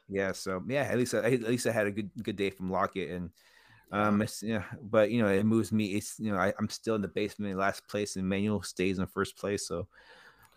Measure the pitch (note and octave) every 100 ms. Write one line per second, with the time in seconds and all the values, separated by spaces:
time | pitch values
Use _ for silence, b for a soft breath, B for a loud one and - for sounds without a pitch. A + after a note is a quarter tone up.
0 | - G2 G2 F#2 G2 F#2 F#2+ C#3 A2+ A2+
1 | B2 A2 A2 B2+ A2 B2 A#2+ A2 G#2 G#2
2 | G2+ - A2+ G2 G2 - F#2 F#2 G2 F#2+
3 | D#2 F2+ F2 - b b b b b G2+
4 | G#2 G#2 G#2+ - G#2+ A2 - G2+ G#2 A2+
5 | G#2 A#2+ G#2 G2 A2 A2+ G2 A2 G#2+ G2+
6 | - - A2 G2 F#2+ - G#2 - - A2
7 | F#2+ - G#2 - G2+ F#2 G2 - - G#2
8 | G#2 F#2+ F#2+ G2 G#2 G#2 - - F#2 F#2
9 | F#2 - F#2+ - G2 G2+ - E2+ G2 b
10 | b b b b b